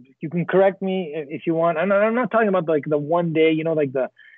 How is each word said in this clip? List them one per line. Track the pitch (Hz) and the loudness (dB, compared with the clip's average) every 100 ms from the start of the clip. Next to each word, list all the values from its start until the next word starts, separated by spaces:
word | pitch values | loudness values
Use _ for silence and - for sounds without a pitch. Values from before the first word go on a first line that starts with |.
| 127 _ | -20 _
you | 160 | -8
can | 170 160 | -6 0
correct | 185 196 - | 4 4 2
me | 190 190 165 | -4 -4 -6
i-, | 156 139 | -8 -10
if | 160 170 | -6 -4
you | |
want. | 165 170 156 | 0 0 0
I'm | 185 | 0
not, | 196 | 2
I'm | 214 | 2
not | 233 247 | 0 0
talking | 226 214 | 0 2
about, | 190 165 | 0 0
like, | 151 151 | -2 0
the | 151 | -2
one | 147 170 170 | 0 0 0
day, | 156 160 | 2 2
you | 160 | 2
know, | 165 | 0
like, | 156 147 | -2 -2
the, | 131 123 - - | -2 -6 -8 -20